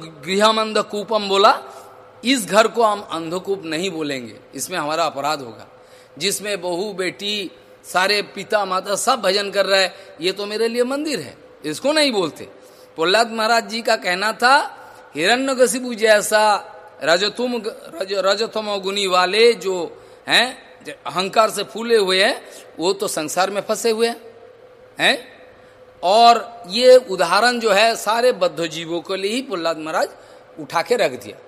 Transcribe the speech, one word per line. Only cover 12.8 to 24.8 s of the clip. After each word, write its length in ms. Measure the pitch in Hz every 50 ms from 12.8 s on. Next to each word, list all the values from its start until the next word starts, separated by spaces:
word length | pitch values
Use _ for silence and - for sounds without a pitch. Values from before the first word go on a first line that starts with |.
| - - -
प्रहलाद 360 | - 160 175 190 214 233 220 220
महाराज 360 | 226 220 220 233 233 220 196
जी 120 | 214 233 220
का 140 | 240 226
कहना 360 | 220 - 196 175 185 202 214 220
था, 500 | - 240 247 269 294 370 415 - - - - - - - - -
"हिरण्यकशिपु 760 | 139 160 190 233 247 269 269 269 247 254 226 185 254 247 247 240
जैसा 800 | 202 214 220 214 208 185 - 208 214 214 214 208 190 - - - - - - - - -
रजतुम, 540 | 143 165 180 196 208 202 - 240 254 240
रज-, 560 | 233 202 214 208 - - - - - 196 190 196
रजतम 680 | 196 180 190 202 208 226 220 - 220 214 208 208 196
गुणी 280 | 185 190 196 202 202
वाले 460 | 190 180 180 180 180 190 214 226 240 233
जो 520 | 185 175 190 185 185 165 - - - - - - - - -
हैं, 300 | 147 190 226 262 269 - - - - - -
जो 80 | 151 143 - -
अहंकार 440 | - 139 170 185 196 - 233 220 214
से 140 | 170 196 196
फूले 320 | - - 214 226 233 233
हुए 280 | 220 202 185 185 185 196
हैं, 200 | 233 285 - - - - - - - - -
वो 140 | 160 180 202
तो 160 | 196 214 190
संसार 420 | - 170 156 151 - 175 185 190
में 100 | 202 202
फंसे 300 | 190 - 220 214 - 233
हुए 180 | 226 220 233 233
हैं, 120 | 233 - - - - - - - - - - - - -